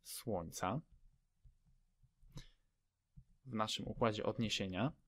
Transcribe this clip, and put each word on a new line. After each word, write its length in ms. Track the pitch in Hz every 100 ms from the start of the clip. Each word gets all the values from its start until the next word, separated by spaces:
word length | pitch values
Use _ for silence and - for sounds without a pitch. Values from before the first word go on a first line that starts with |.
Słońca, 760 | - - - 98 82 - 90 127 - - - _ _ _ - - _ _ _ _ - _ - - - _ _ _ _ _ _ - - - 135
w 80 |
naszym 340 | 117 107 - -
układzie 380 | 107 113 110 -
odniesienia 680 | 110 110 - 98 92 123 -